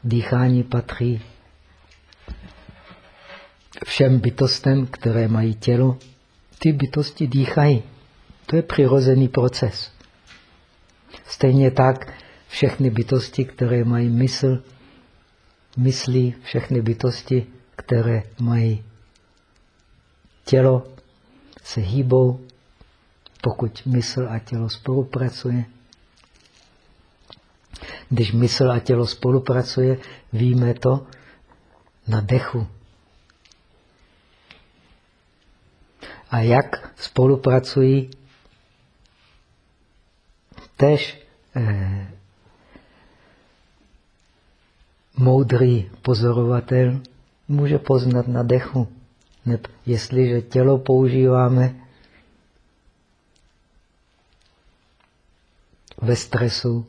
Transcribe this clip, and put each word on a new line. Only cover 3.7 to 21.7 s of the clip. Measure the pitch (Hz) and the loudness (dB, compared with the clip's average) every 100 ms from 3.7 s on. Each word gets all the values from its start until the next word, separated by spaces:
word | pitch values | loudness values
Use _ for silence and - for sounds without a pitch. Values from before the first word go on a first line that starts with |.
| - | -18
všem | - - 135 131 | -10 0 2 4
bytostem, | 120 - 131 - 139 135 131 | 2 0 -2 0 0 0 -2
které | - 117 113 113 | -4 -2 0 0
mají | 113 110 | 0 0
tělo. | 107 - 120 131 127 - _ _ _ _ - | -2 0 2 2 0 -10 _ _ _ _ -2
Ty | 160 | 0
bytosti | 147 135 151 143 - 143 | 0 -2 -2 -6 -4 -2
dýchají. | 135 127 - 147 131 - - _ _ _ - - | 0 0 2 4 2 -2 -20 _ _ _ -20 -2
To | 160 | -2
je | |
přirozený | 165 - 131 135 131 131 127 | 0 2 4 4 4 4 2
proces. | 127 123 - 110 - - _ _ _ _ - _ _ _ _ _ _ _ - | 2 0 0 -4 -6 -16 _ _ _ _ -20 _ _ _ _ _ _ _ -20
Stejně | - - 135 131 135 | -18 0 2 4 4
tak | 131 131 135 - - - - _ | 4 2 0 -8 -20 -20 -20 _
všechny | - 143 - 135 | -2 -2 0 -2
bytosti, | 110 113 131 - - | 0 0 -2 -2 -6
které | - - 123 123 | -6 -4 -2 0
mají | 117 120 120 | 0 0 0
mysl, | 117 127 - 135 127 - - - - _ _ _ _ _ _ _ 127 | 2 0 0 0 0 -4 -20 -20 -20 _ _ _ _ _ _ _ -2
myslí, | 127 127 - 127 123 120 | 0 0 -2 0 0 -4
všechny | - 123 - 127 | -8 -6 -2 -2
bytosti, | 110 113 127 113 - 127 120 - _ - | -2 -2 -4 -4 -4 -4 -4 -16 _ -20
které | - 120 117 113 - - | -2 0 0 -2 -6 -6
mají | 117 117 113 107 - _ _ _ _ _ _ _ _ _ _ _ _ _ _ _ | -2 0 0 -2 -8 _ _ _ _ _ _ _ _ _ _ _ _ _ _ _
tělo, | - 131 131 127 - - _ _ _ _ _ - | 0 4 4 2 -2 -20 _ _ _ _ _ -20
se | - | -10